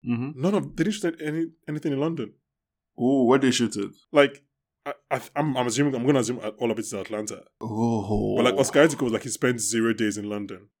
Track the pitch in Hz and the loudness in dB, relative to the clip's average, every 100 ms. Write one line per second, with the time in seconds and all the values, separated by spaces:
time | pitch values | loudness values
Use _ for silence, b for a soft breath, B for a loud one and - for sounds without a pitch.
0 | 123 117 131 143 170 202 143 - 175 208 | -2 -4 -4 -2 0 0 -4 -2 -2 0
1 | 170 165 151 160 165 _ - 151 156 135 | -4 -4 -6 -4 -6 _ -10 -6 -4 -2
2 | 156 156 104 _ _ _ _ _ _ - | -2 -4 -8 _ _ _ _ _ _ -2
3 | 120 139 120 123 131 123 113 104 98 - | 2 4 6 6 4 2 0 -2 -8 -10
4 | _ 147 139 - _ _ _ _ 143 - | _ 4 4 0 _ _ _ _ -14 -14
5 | _ 131 - 143 151 127 123 113 143 127 | _ -6 -4 -4 -2 0 0 2 0 2
6 | 127 139 110 123 110 - 117 110 107 98 | 2 2 2 -4 -8 -4 -2 -2 -6 -8
7 | 92 107 107 101 - _ 113 107 117 113 | -8 -8 -8 -12 -16 _ -6 0 2 0
8 | 98 104 104 104 123 135 131 143 156 139 | 0 0 0 2 2 4 2 6 4 4
9 | 127 110 123 - 127 123 - 113 113 107 | -2 -2 -6 -2 -2 0 -2 0 0 0
10 | 107 104 104 104 101 92 104 _ | -2 -2 -8 -8 -10 -14 _ _